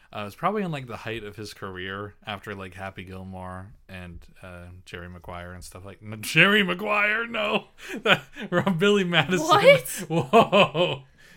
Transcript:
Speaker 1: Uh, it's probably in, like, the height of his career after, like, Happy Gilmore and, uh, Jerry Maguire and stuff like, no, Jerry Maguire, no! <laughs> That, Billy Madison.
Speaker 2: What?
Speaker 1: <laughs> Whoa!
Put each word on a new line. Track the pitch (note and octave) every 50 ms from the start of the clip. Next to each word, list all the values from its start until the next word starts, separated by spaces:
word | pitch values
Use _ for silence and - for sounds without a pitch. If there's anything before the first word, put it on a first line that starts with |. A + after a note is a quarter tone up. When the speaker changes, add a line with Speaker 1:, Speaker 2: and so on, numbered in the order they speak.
| _ _
Speaker 1:
Uh, | - G#2+ G#2
it's | G2+ -
probably | - D#3+ F3+ G#3 A3
in, | G3 F3
like, | D#3 C#3 C3
the | A#2+ A2
height | - - A#2 A2+ A#2 G#2
of | G#2 G2+
his | - G#2+ G2+
career | - - G#2 G2 F#2 F2+ F#2 F#2+ G2 G2+ G#2 G2 F#2+ _ -
after, | - G#2 F#2+ - A2 G#2
like, | G2 F#2+ F#2+
Happy | F2 G2 F#2+ G2 - - F#2
Gilmore | F#2 F#2+ F#2+ F#2+ F#2+ F#2+ F#2 F#2 F#2 F#2 F#2 F#2+ G#2 - - _ -
and, | F#2+ F#2 F2+ F2+ E2+ E2+ - - - -
uh, | - F#2 F2+ F2 F2 F2+ F2+ F#2 -
Jerry | - - F2+ F2 F2+
Maguire | F2+ F2 E2+ - F2+ F2 F2 F2
and | F2+ F2+
stuff | F2 - - F#2 F#2
like, | G2 F#2+ -
no, | G#2+ G#2 A2
Jerry | A2 A#2+ - - D#3+ F3 G3 G3+ G#3+
Maguire, | G3 F3+ F3+ F3+ G#3+ G#3 G#3 G#3 G3+ G#3 G#3+ A3+ A#3
no! | A#3 A#3 A3 G#3 G#3 A3 - - - _ - -
<laughs> | - F#4 A3+
That, | - A3 F#3 - - - - - A3 F#3+ F3+ F3 - G3 F#3+ D#3
Billy | F#3+ G3+ G#3 G3+ F#3
Madison. | F3 F3 E3 D3 D#3+ F#3 F#3 D#4
Speaker 2:
What? | D#4+ G#4 G#4 G4+ C5 C#5+ C5 - -
Speaker 1:
<laughs> | - - F3+ -
Whoa! | D#3+ E3 - - - A3+ - - - G3+ F#3 - - D#3 F3+ D#3 C#3+ C3+ - _ _ _ - - -